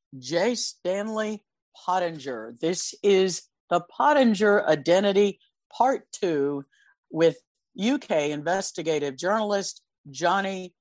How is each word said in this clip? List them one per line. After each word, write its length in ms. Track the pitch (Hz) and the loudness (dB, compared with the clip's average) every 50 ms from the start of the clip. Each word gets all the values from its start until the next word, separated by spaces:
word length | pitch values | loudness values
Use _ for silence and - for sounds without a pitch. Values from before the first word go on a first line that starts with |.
| _ _ - | _ _ -20
J. 380 | 135 127 127 156 165 190 233 247 | -16 -8 -4 -2 0 0 0 -2
Stanley 880 | - - - - _ - 175 185 202 208 220 220 220 214 214 214 202 _ _ _ _ _ _ _ | -2 -6 -8 -10 _ -6 -4 -4 -4 -4 -6 -6 -6 -6 -6 -8 -10 _ _ _ _ _ _ _
Pottinger. 800 | _ - - 180 185 175 170 165 151 127 139 123 113 107 117 120 - | _ -6 -4 -2 -2 -2 -4 -6 -8 -10 -10 -10 -10 -10 -14 -10 -6
This 340 | - 165 185 175 - - - - - | -4 -4 -2 -4 -6 -8 -6 -2 2
is 380 | 202 196 185 190 190 170 - - _ _ _ _ - | 4 4 4 4 2 -2 -6 -10 _ _ _ _ -2
the 120 | 170 175 | -2 -2
Pottinger 840 | 170 _ _ - 254 294 302 285 262 233 214 180 214 208 202 208 - | -2 _ _ 0 2 4 4 6 6 4 4 4 4 4 4 4 4
Identity 760 | - 156 147 135 160 175 190 202 202 190 196 208 202 185 _ _ _ _ _ _ _ | 2 2 2 2 2 2 4 4 4 4 4 2 2 0 _ _ _ _ _ _ _
Part 380 | - - - 262 - - - _ - | -2 0 2 2 0 -2 -6 _ -10
Two 500 | - - 180 160 143 139 143 143 139 139 _ _ _ _ _ _ _ _ _ | -4 -2 -2 0 0 -2 -2 -4 -6 -10 _ _ _ _ _ _ _ _ _
with 260 | - 160 165 165 160 - _ _ _ _ _ _ _ | -2 2 2 2 2 0 _ _ _ _ _ _ _
U 240 | - 190 233 277 277 | -4 -2 0 0 -2
K 320 | - - 202 156 147 147 | -2 -2 -2 0 0 -2
investigative 840 | 151 147 143 160 180 196 190 - - - 151 160 156 147 147 143 135 | -4 -4 -2 -2 -2 -2 -2 -6 -8 -6 -4 -2 -2 -2 -2 -4 -6
journalist 640 | 131 165 185 208 220 214 208 208 196 190 - - - _ _ _ _ - 147 | -4 -2 -2 0 0 -2 -2 -2 -4 -4 -6 -10 -14 _ _ _ _ -20 -18
Johnny 640 | 135 131 165 170 185 196 196 190 196 185 185 180 _ _ | -8 -2 0 0 0 0 -2 -4 -6 -8 -10 -12 _ _